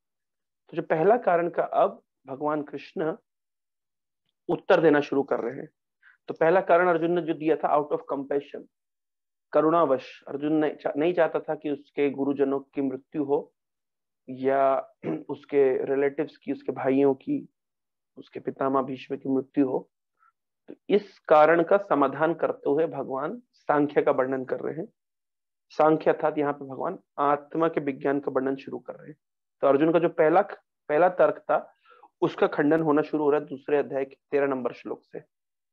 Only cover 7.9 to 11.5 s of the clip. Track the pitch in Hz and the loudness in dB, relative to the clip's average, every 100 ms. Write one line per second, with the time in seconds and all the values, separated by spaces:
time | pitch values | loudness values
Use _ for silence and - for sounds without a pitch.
7.9 | 160 - 139 139 143 143 - - _ _ | -6 -6 -8 -4 -4 -4 -14 -18 _ _
8.9 | _ _ _ _ _ _ 147 151 170 151 | _ _ _ _ _ _ 0 2 2 2
9.9 | 131 - - - 139 147 156 156 - 151 | 0 -4 -18 -14 -6 0 0 0 -2 -6
10.9 | 143 160 175 160 160 - | -2 -2 0 0 -2 -6